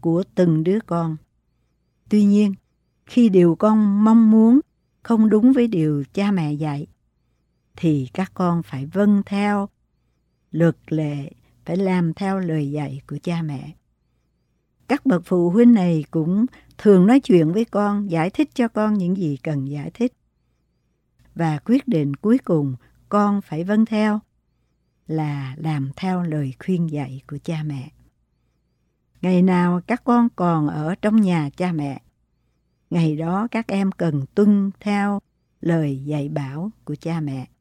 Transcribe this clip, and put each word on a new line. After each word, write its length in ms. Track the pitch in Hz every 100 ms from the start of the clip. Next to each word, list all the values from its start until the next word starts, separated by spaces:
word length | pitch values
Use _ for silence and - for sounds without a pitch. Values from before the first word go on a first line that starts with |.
của 240 | 170 165 190
từng 300 | - 180 156
đứa 140 | 160 202 -
con. 300 | 170 165 156 _ _ _ _ _ _ _ _ _
Tuy 160 | 214
nhiên, 300 | 202 208 208 190 _ _ _ _ _
khi 220 | - 233
điều 280 | 185 175 160
con 480 | 214 214 208 202
mong 260 | 214 226 220
muốn 300 | 220 220 262 - _ _ _
không 260 | - 226 220
đúng 240 | 214 240
với 160 | 269 240
điều 360 | 196 156 147 135
cha 180 | - 202
mẹ 220 | 190 151
dạy, 340 | 147 151 143 165 _ _ _ _ _ _ _ _ -
thì 320 | 165 147 127
các 180 | - 185
con 280 | - 180 170
phải 240 | 160 135 139
vâng 360 | 185 208 202 190
theo 420 | 202 208 208 202 _ _ _ _ _ _ _ _
luật 260 | 156 165 - -
lệ, 420 | 156 151 143 139 - _ _
phải 120 | - 170
làm 380 | 190 185 170
theo 240 | 160 196 190
lời 320 | 180 156 143
dạy 300 | 147 143 139 -
của 100 | 147
cha 200 | - 170
mẹ. 300 | 156 139 147 - _ _ _ _ _ _ _ _ _ _ _
Các 180 | 277 269
bậc 160 | 175
phụ 260 | 170 180 175
huynh 240 | 190 240
này 300 | 226 180 160 143
cũng 360 | 165 156 196 240 - _ -
thường 280 | 214 190 185
nói 140 | 269
chuyện 320 | - 180 156
với 120 | 185
con, 460 | 233 202 208 202 202
giải 200 | 165 165
thích 200 | - 294
cho 140 | - 233
con 260 | 233 214
những 220 | 208 175 196
gì 200 | 170 139
cần 260 | - 147 135
giải 220 | 143 143
thích. 220 | - 240 _ _ _ _ _ _ _ _ _ _ _ _
Và 240 | - 165 147
quyết 240 | - 254 -
định 280 | 175 143 143
cuối 220 | 208 254
cùng 380 | - 165 143 127 _ _ _
con 320 | 208 208 202
phải 240 | - 156
vâng 220 | 175 214 220
theo 340 | 214 214 214 _ _ _ _ _ _ _ _ -
là 480 | 156 151 143 135 139
làm 320 | 160 151 135 -
theo 260 | 190 180
lời 320 | 175 151 135 127
khuyên 320 | - 180 170
dạy 320 | 147 135 135 -
của 100 | 143
cha 180 | - 160
mẹ. 280 | 151 139 147 _ _ _ _ _ _ _ _ _ _ _ _ _
Ngày 200 | 180 180
nào 380 | 185 180 175 175 -
các 180 | -
con 240 | - 240 233 -
còn 320 | 175 165 147
ở 260 | 156 156 190
trong 180 | 214 220
nhà 300 | 196 170 143 -
cha 160 | 180
mẹ, 300 | 165 143 131 _ _ _ _ _ _ _ _ _
ngày 260 | 175 160 151
đó 320 | 165 185 233
các 160 | 226 226
em 260 | 196 196
cần 320 | - 170 147 135
tuân 360 | - 208 202 196 -
theo 400 | 208 202 202 202 _ _ _ _
lời 440 | 165 165 151 135
dạy 240 | 143 147 143
bảo 420 | 151 139 139 196 -
của 100 | - 147
cha 200 | 165 165
mẹ. 280 | 147 135 127 _